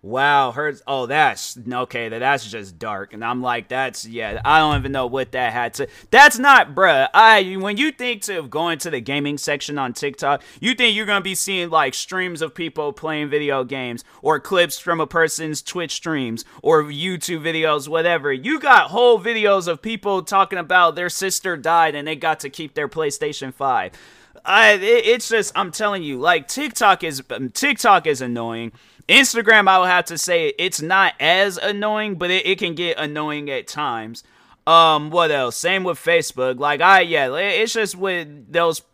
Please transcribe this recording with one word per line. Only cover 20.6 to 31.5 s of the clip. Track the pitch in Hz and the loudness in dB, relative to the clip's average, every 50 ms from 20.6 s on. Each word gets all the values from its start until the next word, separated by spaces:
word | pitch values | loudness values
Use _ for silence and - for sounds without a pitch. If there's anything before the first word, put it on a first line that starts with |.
| 165 139 185 180 175 165 147 | -4 -2 0 2 2 2 0
their | 165 180 175 | -2 -6 -6
sister | - - 190 190 180 - - 190 170 | -6 -6 -6 -4 -6 -4 -6 -6 -6
died | 147 - 160 170 170 165 160 147 | -4 -2 0 2 4 2 2 0
and | 147 143 | -4 -8
they | 156 160 | -8 -8
got | 135 147 160 156 - | -4 -2 -4 -4 -4
to | - 139 | -8 -14
keep | - - 160 147 _ | -12 -14 -14 -10 _
their | 156 147 | -6 -6
PlayStation | 127 - 160 156 147 143 - 156 151 143 - 139 131 - | -6 -4 -4 -4 -4 -4 -4 -8 -8 -8 -8 -12 -12 -8
five. | _ 139 135 123 110 92 92 - - - - - _ _ _ _ - _ | _ -2 -2 0 -2 -2 -4 -12 -18 -20 -20 -20 _ _ _ _ -12 _
I, | - 190 214 220 214 208 | 2 4 6 6 6 6
it, | 190 | 4
it's | 185 214 233 247 220 208 240 247 - | 4 4 4 4 4 2 0 0 0
just, | - 226 220 196 - - | -2 -2 -2 -2 -2 -2
I'm | 180 196 175 | -4 -4 -4
telling | 151 - 214 208 202 190 165 | -4 -4 -2 -2 -2 -4 -6
you, | 147 135 123 | -8 -6 -2
like, | 139 170 175 160 135 | 2 2 2 2 -2
TikTok | - - 262 294 285 - - 240 202 185 - - | -6 -8 -6 -6 -6 -2 2 4 4 4 4 0
is, | 160 143 135 - _ | -8 -8 -10 -10 _
um, | 123 110 135 123 | -8 -8 -8 -8
TikTok | - - - 285 269 - - 226 196 180 139 | -6 -2 -2 -2 -2 2 4 4 4 4 4
is | 156 143 123 | 0 -2 -2
annoying. | 131 123 120 117 117 117 113 113 117 113 _ _ _ _ _ _ _ - | -4 -6 -6 -6 -6 -6 -6 -8 -10 -10 _ _ _ _ _ _ _ 6
Instagram, | 185 262 269 - - 226 220 208 220 214 202 | 6 6 6 4 0 0 2 4 4 6 6
I | 190 190 185 | 6 4 4
would | 180 | 4
have | 185 180 180 170 | 4 2 0 0
to | - 175 151 | -2 -6 -6
say, | - 180 175 170 160 147 - - | -2 0 0 0 0 -2 -2 -2
it's | 170 190 - - 151 | -4 -4 -4 -6 -4
not | 160 185 190 190 170 - - | 0 2 2 2 2 0 0
as | 139 156 175 190 202 202 | 0 2 4 4 2 0